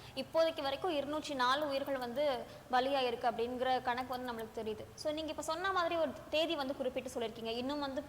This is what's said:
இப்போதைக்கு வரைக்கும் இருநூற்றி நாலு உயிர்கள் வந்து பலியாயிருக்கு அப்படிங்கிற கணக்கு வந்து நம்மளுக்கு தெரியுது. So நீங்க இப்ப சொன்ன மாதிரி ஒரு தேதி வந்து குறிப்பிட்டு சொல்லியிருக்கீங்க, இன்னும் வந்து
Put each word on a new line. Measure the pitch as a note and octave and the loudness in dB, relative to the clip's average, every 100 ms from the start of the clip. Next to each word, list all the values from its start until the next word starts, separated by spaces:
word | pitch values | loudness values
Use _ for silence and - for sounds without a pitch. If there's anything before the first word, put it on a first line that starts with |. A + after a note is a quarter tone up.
| - - | -10 -8
இப்போதைக்கு | C4 D#4+ E4 D#4+ | 0 4 4 4
வரைக்கும் | C#4 C#4 F#4 | -2 0 2
இருநூற்றி | D4 C#4 D4+ D4+ C#4 | 0 0 -2 -2 2
நாலு | B3 C#4 D4+ | 4 4 2
உயிர்கள் | C4+ C#4+ C4+ | 0 0 -2
வந்து | A#3+ A#3+ D4 B3 - - - | -2 2 2 2 -4 -12 2
பலியாயிருக்கு | B3 C4 C#4 B3 A#3 B3 | 2 4 2 2 2 0
அப்படிங்கிற | A3 A#3 B3 B3+ B3+ | 2 -2 0 2 2
கணக்கு | B3 A#3+ B3+ | 2 -2 -2
வந்து | B3 B3+ | -4 -4
நம்மளுக்கு | A3+ A3 A#3+ | -6 -6 -6
தெரியுது. | A3 G#3+ G#3+ | -4 -6 -8
So | - D#4 | -6 -4
நீங்க | D4+ D#4 | -2 -4
இப்ப | D4+ | -4
சொன்ன | D4+ D#4+ F#4+ | -2 0 2
மாதிரி | F#4+ E4+ E4+ | 2 2 2
ஒரு | D4+ A3+ - | 2 -2 -2
தேதி | D4+ D#4+ D#4 | 0 2 2
வந்து | C4 C#4 | -2 -2
குறிப்பிட்டு | B3 C4 B3+ | -2 -2 -4
சொல்லியிருக்கீங்க, | B3+ A3+ A3+ A3+ A#3 | -4 -4 -4 -4 -2
இன்னும் | B3+ D4 | -2 -2
வந்து | C#4 C4 | -2 -4